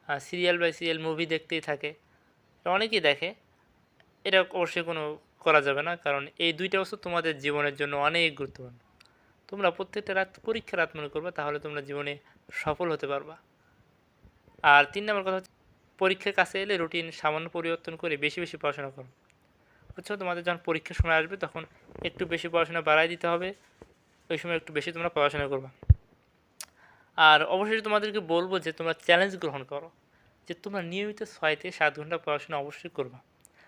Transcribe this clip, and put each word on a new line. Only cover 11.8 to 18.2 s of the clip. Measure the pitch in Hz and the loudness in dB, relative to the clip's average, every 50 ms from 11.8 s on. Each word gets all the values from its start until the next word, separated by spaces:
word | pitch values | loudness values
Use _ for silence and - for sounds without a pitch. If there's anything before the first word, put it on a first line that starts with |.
জীবনে | 139 139 143 143 143 143 143 143 - - _ _ _ - | -8 -8 -8 -6 -6 -6 -8 -10 -14 -20 _ _ _ -14
সফল | - - - 151 147 - 175 170 | -12 -6 -4 -4 -2 -2 -2 -2
হতে | 156 147 - 139 | -2 -2 -2 -4
পারবা। | 143 139 147 151 160 - _ _ _ _ _ _ _ _ _ _ _ _ _ _ _ _ - - _ _ _ - _ - | -4 -4 -6 -10 -16 -20 _ _ _ _ _ _ _ _ _ _ _ _ _ _ _ _ -20 -20 _ _ _ -20 _ 2
আর | - 151 143 143 143 143 - | 6 8 8 8 8 4 0
তিন | 202 208 214 | -6 -4 -2
নম্বর | 208 196 | -2 -2
কথা | 185 190 185 | 0 -2 -2
হচ্ছে, | 190 190 - _ _ _ _ _ _ _ _ _ - | -4 -6 -10 _ _ _ _ _ _ _ _ _ 0
পরীক্ষার | 190 185 190 190 - 202 196 | 0 2 2 0 -2 0 2
কাছে | 196 180 - - 190 | 2 2 2 0 -4
এলে | 196 208 202 175 | -2 -2 0 -2
রুটিন | 165 160 - 170 165 165 | -2 -2 -4 -6 -6 -6
সামান্য | - - - 156 151 160 165 170 | -10 -2 0 0 0 0 -4 -6
পরিবর্তন | - 170 165 165 165 - - 170 165 | -6 -6 -4 -4 -4 -4 -6 -10 -10
করে | 160 - 170 151 | -8 -4 -4 -2
বেশি | 139 | -2